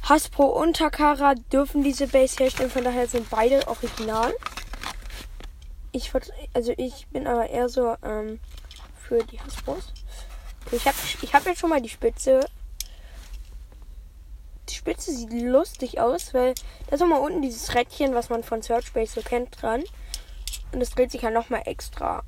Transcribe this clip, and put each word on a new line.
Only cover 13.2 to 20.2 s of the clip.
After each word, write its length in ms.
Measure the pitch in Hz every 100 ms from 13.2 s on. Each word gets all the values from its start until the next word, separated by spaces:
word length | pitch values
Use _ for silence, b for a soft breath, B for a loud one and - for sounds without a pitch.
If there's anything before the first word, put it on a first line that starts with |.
| B - - - - - - - - - - - - - -
Die 60 | -
Spitze 380 | - 349 -
sieht 180 | 262 226
lustig 680 | 233 240 262 349 - 247 -
aus, 340 | 233 330 -
weil 200 | 262 254 254 B B B
da 80 | 285
ist 60 |
nochmal 200 | 349 294
unten 200 | 285 370
dieses 320 | 269 226 -
Rädchen, 400 | 240 254 - 277 240
was 140 | 233
man 140 | 233
von 180 | 233 226
Search 300 | - 233 -
Base 220 | - 220
so 80 | -
kennt, 400 | - 240 247 -
dran. 220 | 233 233 359 B B B